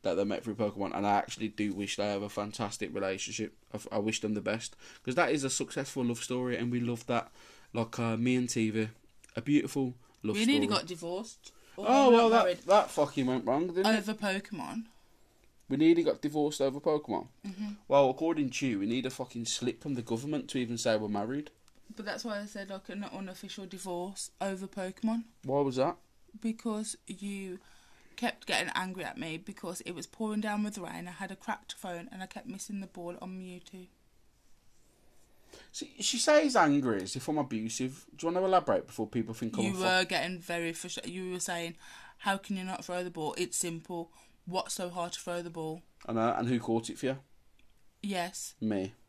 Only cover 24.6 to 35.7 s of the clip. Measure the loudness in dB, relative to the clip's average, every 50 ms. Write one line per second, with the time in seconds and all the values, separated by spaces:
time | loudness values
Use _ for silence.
24.6 | -8 -8 -6 -6 -6 -6 -6 -2 0 0 0 0 -4 -6 -16 -12 -4 0 2 2
25.6 | 2 2 2 2 2 2 0 -4 _ _ _ _ -20 -20 -20 -4 -4 -4 -4 -2
26.6 | -4 -4 -4 -4 -4 -6 -8 -10 _ -14 -12 -10 -8 -8 -8 -6 -8 -8 -10 -12
27.6 | -14 -20 -20 -20 -20 -20 -20 -20 -20 -20 -8 -4 -4 -4 -4 -4 -4 0 0 2
28.6 | 2 0 -2 -4 -4 -4 -6 -6 -6 -8 -6 -6 -6 -6 -6 -8 -10 -12 -14 -10
29.6 | -8 -8 -8 -8 -8 -8 -8 -8 -10 -14 -8 -6 -6 -4 -2 -2 -2 -2 -2 -2
30.6 | -2 -2 -4 -6 -8 -8 -8 -10 -10 -10 -10 -10 -10 -10 -10 -10 -6 -8 -8 -8
31.6 | -8 -16 -16 -10 -8 -8 -8 -8 -10 -12 -12 -12 -12 -10 -12 -14 -12 -12 -12 -12
32.6 | -10 -8 -8 -8 -8 -10 -12 -10 -10 -10 -10 -10 -10 -12 -10 -10 -12 -12 -14 -16
33.6 | -16 -18 -18 -18 -18 -20 _ _ _ _ _ _ -20 -20 _ _ _ -20 -20 -20
34.6 | _ -20 -20 -20 -20 _ _ _ _ -20 _ -20 -20 _ -20 -20 -20 -20 -20 -20
35.6 | -20 -14